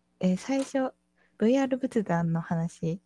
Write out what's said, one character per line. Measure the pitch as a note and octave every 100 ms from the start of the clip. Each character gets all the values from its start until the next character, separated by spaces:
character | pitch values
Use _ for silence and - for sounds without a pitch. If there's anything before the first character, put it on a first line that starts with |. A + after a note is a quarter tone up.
| _ -
え | F#3
ー、 | F#3
最 | - C4+
初、 | C4+ C4+ C4 - _ _ _ -
ブ | G#3+
イ | C4+
ア | C4+
ー |
ル | C4
仏 | B3+ A#3
壇 | G3 E3+ E3+
の | E3
話 | - E3+ E3 - E3 F3